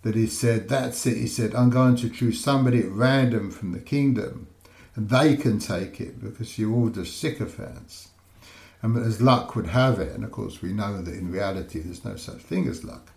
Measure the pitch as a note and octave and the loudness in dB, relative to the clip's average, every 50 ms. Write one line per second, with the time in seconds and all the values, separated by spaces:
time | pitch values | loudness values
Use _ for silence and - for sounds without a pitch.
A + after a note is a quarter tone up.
0 | - A#2 G#2+ A2+ A2+ G2+ - - - A#2+ A#2 A2 - - C3+ C3+ B2+ B2 - - | -2 0 2 2 2 2 0 0 2 2 2 2 0 0 -2 -2 -2 -2 -6 -2
1 | - C3 A#2 - A#2+ A2+ - - A#2 G#2 - A#2+ B2 B2 A#2+ B2+ B2+ B2+ B2 A#2+ | -2 -2 0 0 -2 -4 -2 -2 -2 -2 2 4 4 6 6 6 6 6 6 4
2 | - A2 - - B2 A2+ G#2+ - - C#3+ C#3 C3+ C3 B2 B2 A#2+ G#2 F#2 F#2+ G2+ | 2 -4 -4 0 0 0 0 0 0 2 2 4 4 4 4 4 2 2 0 2
3 | A#2+ C3 C3+ C3+ C3 A#2+ A#2 A2 G2 G2 F#2 - - F#2+ F2 E2+ - - C#3+ C#3+ | 2 4 4 4 4 2 2 0 -2 -4 -8 -8 -6 -6 -6 -6 -6 -2 0 2
4 | C#3 C#3 B2 G#2+ G#2 - - - - - - _ _ - _ - - - - - | 4 4 2 2 -2 -6 -8 -12 -16 -18 -20 _ _ -20 _ -20 -20 -14 -6 -6
5 | G#2+ G2+ - B2+ D3 D#3 C3+ - - B2+ G#2+ G#2 - - G2 F2 F#2+ - - - | -2 2 4 6 6 6 4 4 2 0 0 0 -2 -2 -4 -4 -4 -6 -8 -10
6 | - - - - - G#2 - - A2+ - - - G#2+ G#2+ A2+ A#2+ A#2+ A2 G2 G2+ | -10 -10 -10 -12 -12 -12 -10 -10 -12 -10 -4 -2 -2 2 2 2 2 2 0 -2
7 | F2 E2 - - - D3 - - G#2+ - - - - - - - - - - - | -8 -8 -8 -6 -4 -4 -4 -4 -6 -8 -8 -12 -14 -14 -14 -16 -18 -18 -20 -20
8 | - - _ _ _ _ _ - - - - - - - _ _ - A2 A#2 A#2 | -20 -20 _ _ _ _ _ -20 -20 -20 -20 -20 -20 -20 _ _ -2 0 0 2
9 | A2+ A2+ A2 G2 A#2 C3 B2+ A2+ - - - A2+ F#2 E2 E2+ B2+ C3 C3 A#2 F#2+ | 2 0 0 4 6 6 6 4 2 -2 -6 -4 -4 0 2 4 4 4 4 2
10 | F#2 - - - - - - - G2+ F2+ - - - F2 G2 G#2 G#2 G2+ G#2 F#2+ | -2 -6 -6 -8 -8 -8 -8 -8 -8 -10 -8 -8 -8 -6 -4 -4 -4 -4 -4 -6
11 | E2+ F2 - F#2 F2+ F2 E2+ F#2+ G2+ G2 F#2+ F#2 F2 - - D#2+ D#2 F2 F2 - | -6 -8 -8 -8 -8 -6 -4 -2 -2 -2 -4 -4 -8 -8 -8 -8 -8 -8 -10 -10
12 | - - G1+ - - - - - - - - F#3 F3+ B2+ - - - - B1+ B1 | -10 -10 -10 -10 -12 -14 -14 -16 -10 -4 -2 0 0 -2 -2 -6 -10 -14 -16 -16
13 | - - - | -20 -20 -20